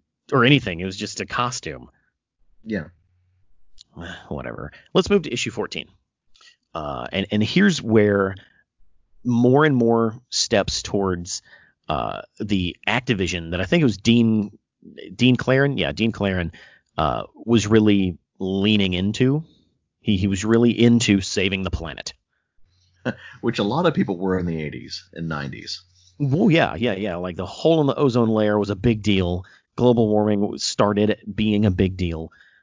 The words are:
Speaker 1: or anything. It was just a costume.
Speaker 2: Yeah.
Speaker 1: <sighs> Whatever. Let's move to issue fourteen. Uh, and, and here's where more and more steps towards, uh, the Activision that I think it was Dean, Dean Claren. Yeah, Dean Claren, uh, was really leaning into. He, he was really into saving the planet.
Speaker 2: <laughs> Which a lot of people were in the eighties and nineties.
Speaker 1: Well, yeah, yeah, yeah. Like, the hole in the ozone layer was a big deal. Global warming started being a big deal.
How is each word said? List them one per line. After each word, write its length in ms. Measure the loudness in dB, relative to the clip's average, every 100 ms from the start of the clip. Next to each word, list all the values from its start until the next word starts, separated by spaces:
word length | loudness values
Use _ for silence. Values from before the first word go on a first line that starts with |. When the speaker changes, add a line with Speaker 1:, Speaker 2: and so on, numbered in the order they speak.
| _ _ -2
Speaker 1:
or 140 | 2
anything. 340 | 4 4 2 -6
It 60 |
was 120 | -6 -6
just 240 | -10 -10
a 60 | -8
costume. 640 | -4 -4 -6 -10 -14 -16 _ _ _ _ _ _ _
Speaker 2:
Yeah. 220 | -10 -8 -10 _ _ _ _ _ _ -20 -20 -20 -20 -18
Speaker 1:
<sighs> 80 | -16 -16 -12
Whatever. 420 | -10 -10 -12 -14 -16 _
Let's 180 | -2 2
move 120 | 0
to 100 | 0
issue 180 | -6 -6
fourteen. 380 | -6 -8 -10 -14 _ _ _ _ _ _ _ _
Uh, 360 | -10 -8 -8 -6
and, 160 | -6 -2
and 100 | -2
here's 400 | 0 2 2 2
where 540 | 2 4 4 4 0 -4 -16 _ _ _ -20 _ _ -10
more 400 | -2 2 4 6
and 100 | 4
more 460 | 4 2 2 0 -4 -8
steps 500 | -6 0 0 0 -4
towards, 600 | -4 -2 -2 -2 -6 -12 -14 -20 _ _ -6
uh, 340 | -4 -4 -8 -12 -10
the 380 | -2 -2 -2 -4 -4
Activision 640 | -2 0 -2 -2 -4 -4
that 100 | -6
I 40 |
think 160 | 0 2
it 60 | 2
was 100 | 2
Dean, 600 | 4 4 4 2 -2 -8 _ _ -20 -20 -14
Dean 220 | 0 2
Claren. 420 | 2 2 2 2 0
Yeah, 140 | -4
Dean 220 | -2 -2
Claren, 400 | -2 -2 -2 -4 -8 -20 _ _ -4
uh, 280 | -2 -2 -8
was 320 | -10 0 2 4
really 520 | 4 6 4 0 -4 _ -10
leaning 540 | -4 0 2 2 0
into. 500 | -2 -2 0 0 0 -6 _ _ _ _ _
He, 160 | -2 0
he 100 | 0
was 180 | -2
really 280 | 2 4 4
into 480 | 4 4 4 4 2
saving 420 | 2 -2 -2 -2
the 80 | -4
planet. 420 | -6 -8 -12 -14 -18 _ _ _ _ _ _
Speaker 2:
<laughs> 320 | _ _ -10 -10 -12 -8
Which 200 | -4 -2
a 20 |
lot 240 | -2 0 0
of 80 |
people 240 | 0 -2 -2
were 180 | -2 -2
in 80 |
the 160 | -2 -4
eighties 480 | -6 -10 -14 -18 -16
and 140 | -12 -8
nineties. 560 | -8 -8 -12 -12 -14 _ _ _ -6
Speaker 1:
Well, 320 | -2 2 4
yeah, 240 | 4 2
yeah, 200 | -2 -4
yeah. 220 | -2 -4 -6
Like, 200 | -8 -8
the 100 | -10
hole 340 | -2 2 2
in 60 | 2
the 80 |
ozone 340 | 0 0 2 2
layer 300 | 2 2 0
was 120 | 0
a 60 | 0
big 260 | 0 0
deal. 420 | 2 0 0 -2 -8 -20 _ 0
Global 320 | 2 4 2
warming 500 | 2 2 0 -2 -4
started 640 | -6 0 2 2 2 0 -6
being 320 | -4 0 2
a 60 | 2
big 260 | 2 0 0
deal. 360 | -6 -6 -10 _ _ _